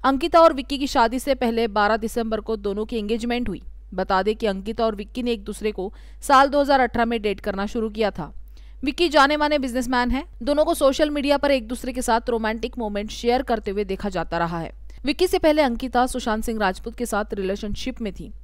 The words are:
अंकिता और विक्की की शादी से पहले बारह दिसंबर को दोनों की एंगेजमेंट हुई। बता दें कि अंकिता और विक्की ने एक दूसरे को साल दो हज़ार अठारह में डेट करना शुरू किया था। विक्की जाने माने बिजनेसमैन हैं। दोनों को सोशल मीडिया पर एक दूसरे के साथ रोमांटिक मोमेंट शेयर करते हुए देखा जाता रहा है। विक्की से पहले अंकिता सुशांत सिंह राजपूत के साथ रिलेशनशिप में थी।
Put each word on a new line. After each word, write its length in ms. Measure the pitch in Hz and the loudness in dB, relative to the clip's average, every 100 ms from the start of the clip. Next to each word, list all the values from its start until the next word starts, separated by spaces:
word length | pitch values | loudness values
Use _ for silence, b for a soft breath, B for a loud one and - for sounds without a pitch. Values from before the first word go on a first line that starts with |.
अंकिता 360 | 262 269 330 339 | 2 2 4 8
और 140 | 330 | 8
विक्की 240 | 277 262 277 | 6 -4 -4
की 100 | 277 | -2
शादी 320 | 285 226 254 | 2 2 2
से 160 | 294 262 | -2 0
पहले 320 | 240 233 233 | 0 0 0
बारह 280 | 208 208 220 | 2 2 2
दिसंबर 420 | 220 - 226 220 | -2 -4 -4 -4
को 160 | 208 220 | -4 -6
दोनों 280 | 202 196 220 | -4 -4 -4
की 120 | 233 | -4
एंगेजमेंट 520 | 208 226 233 240 233 | -2 -2 -2 -2 -2
हुई। 120 | 180 - - - | -6 -10 -16 -12
बता 280 | 180 190 190 | -6 0 2
दें 120 | 196 220 | 2 0
कि 120 | 220 | -2
अंकिता 380 | 190 196 226 226 | -4 -6 -2 -2
और 100 | 208 | -2
विक्की 280 | 208 - | -8 -6
ने 80 | 240 | -4
एक 120 | 226 | -4
दूसरे 280 | 202 208 214 | -6 -6 -6
को 200 | 208 185 b b b | -4 -8 b b b
साल 260 | - 262 277 | 4 6 6
दो 140 | 285 | 4
हज़ार 180 | 277 277 | 4 4
अठारह 260 | 247 240 233 | 4 2 0
में 160 | 233 | 0
डेट 180 | 208 196 | -2 -4
करना 260 | - 196 196 | -4 -4 -4
शुरू 240 | 240 220 | -2 -4
किया 220 | 208 214 | -2 -2
था। 200 | - 151 - - b b b | -2 -12 -12 -16 b b b
विक्की 240 | 262 - 339 | -6 0 4
जाने 280 | 294 277 302 | 6 6 4
माने 220 | 294 302 | 2 0
बिजनेसमैन 520 | 262 240 247 254 247 | 0 -2 0 0 2
हैं। 120 | 254 302 - | 0 -4 -8
दोनों 220 | 233 294 311 | 0 2 4
को 80 | |
सोशल 360 | 330 277 277 302 | 4 4 4 2
मीडिया 280 | 294 277 285 | 2 2 2
पर 140 | 285 | 4
एक 160 | 269 220 | 2 0
दूसरे 260 | 247 247 | -8 -6
के 80 | 254 | -4
साथ 280 | 247 226 247 | 0 0 0
रोमांटिक 480 | 233 220 226 254 254 | -2 -2 -4 -6 -4
मोमेंट 320 | 220 208 214 | -4 -4 -6
शेयर 300 | - 240 247 | -4 0 0
करते 280 | 262 226 214 | 2 -2 -2
हुए 120 | 196 202 | -4 -4
देखा 240 | 190 208 | -4 -4
जाता 280 | 190 165 170 | -4 -4 -2
रहा 220 | 170 170 | -2 -2
है। 120 | 165 - - b 262 | -8 -12 -16 b -4
विक्की 220 | 302 359 | 0 2
से 120 | 370 | 4
पहले 220 | 330 302 | 4 6
अंकिता 440 | 277 233 262 247 254 | 4 2 -2 0 0
सुशांत 360 | 254 240 220 | 0 -2 -2
सिंह 160 | 220 220 | -2 0
राजपूत 360 | 202 185 - - | 0 -2 -8 -8
के 100 | 240 | -4
साथ 280 | 208 214 | -2 -2
रिलेशनशिप 680 | 202 190 202 214 208 - 254 | -4 -4 -4 -4 -4 -6 -6
में 120 | 220 | -8
थी। 180 | 180 165 - | -8 -12 -14